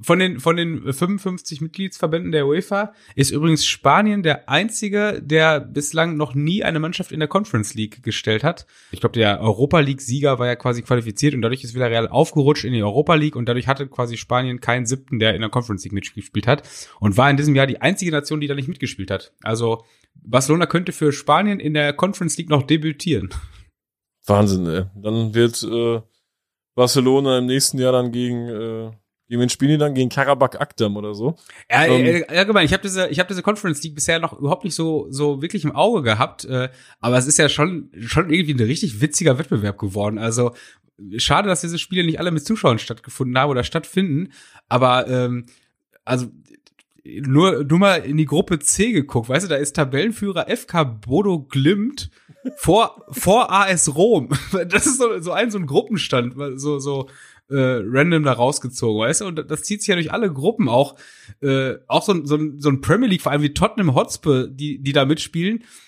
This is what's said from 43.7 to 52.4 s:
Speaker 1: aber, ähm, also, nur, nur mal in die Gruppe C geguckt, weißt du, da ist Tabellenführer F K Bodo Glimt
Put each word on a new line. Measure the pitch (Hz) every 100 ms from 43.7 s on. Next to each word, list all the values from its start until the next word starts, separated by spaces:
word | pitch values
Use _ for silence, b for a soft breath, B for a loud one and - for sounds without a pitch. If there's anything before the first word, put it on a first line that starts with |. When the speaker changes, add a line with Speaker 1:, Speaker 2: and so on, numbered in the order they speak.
| 165 - 185 190 143 185 B B B B
Speaker 1:
aber, | 123 127 127 123
ähm, | 127 123 123 120 b b b _ _ -
also, | 127 123 - _ - _ _ _ _ -
nur, | 92 139 139 185 156
nur | 139 170
mal | 202 175
in | 117 151
die | 147
Gruppe | 147 - 165
C | - - 226
geguckt, | 196 - 123 113
weißt | 135 190
du, |
da | 143
ist | 143 -
Tabellenführer | 139 135 214 - 202 175 147
F | 233 -
K | 170
Bodo | 139 110 117 147 202 170
Glimt | 135 135 139 202 226 294 - b b b